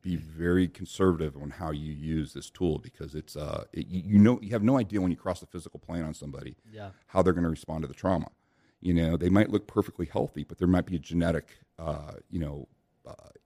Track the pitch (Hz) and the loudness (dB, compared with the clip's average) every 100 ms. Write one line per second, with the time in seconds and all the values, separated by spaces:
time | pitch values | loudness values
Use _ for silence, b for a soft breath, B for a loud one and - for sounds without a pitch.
0 | 92 85 78 80 85 90 90 - 85 - | -6 -6 -6 -4 2 4 2 -2 -10 2
1 | 95 82 78 69 73 71 82 76 78 73 | 2 2 -2 -6 -12 -8 -6 -6 -8 -8
2 | 78 78 73 69 - - 90 76 - - | -4 -4 -4 -8 -16 -4 -2 -2 -6 -16
3 | 78 76 - 73 73 76 - - - 90 | -12 -12 -12 -10 -8 -8 -10 -10 -8 -6
4 | 85 104 104 123 101 113 107 135 104 104 | 4 8 8 6 0 0 2 2 2 0
5 | 92 85 95 90 90 87 - - - 85 | 0 -2 -4 -6 -8 -14 -14 -16 -10 -8
6 | 80 76 73 69 65 - _ 107 101 - | -6 -8 -12 -12 -14 -18 _ -18 -18 -18
7 | _ 95 90 85 85 80 - 80 71 - | _ 2 4 4 2 -2 -6 -8 -8 -4
8 | 92 90 - - _ _ _ _ 90 85 | 0 0 -2 -10 _ _ _ _ 2 4
9 | 82 80 87 98 107 104 - - - - | 4 2 4 4 4 0 -2 -2 -2 -4
10 | 85 101 - 76 73 - 90 92 87 87 | -6 -4 -4 -6 -12 0 4 4 2 -6
11 | - 85 85 80 - - _ - 80 76 | -4 0 0 0 -4 -16 _ -12 -8 -8
12 | 73 - - 92 76 71 - _ _ _ | -10 -18 -10 -6 -6 -8 -14 _ _ _
13 | - - - - | -20 -20 -20 -20